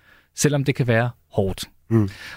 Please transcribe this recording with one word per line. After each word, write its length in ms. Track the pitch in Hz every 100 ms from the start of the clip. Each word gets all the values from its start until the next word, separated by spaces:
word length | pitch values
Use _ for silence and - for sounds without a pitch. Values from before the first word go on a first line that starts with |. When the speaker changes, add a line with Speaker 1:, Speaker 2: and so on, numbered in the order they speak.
| _ _ _ -
Speaker 1:
selvom 280 | 147 143
det 120 | 139 135
kan 120 | 123
være 220 | 113 120 - _
hårdt. 320 | - 98 - - _ -
Speaker 2:
Mm. 200 | 113 101 - -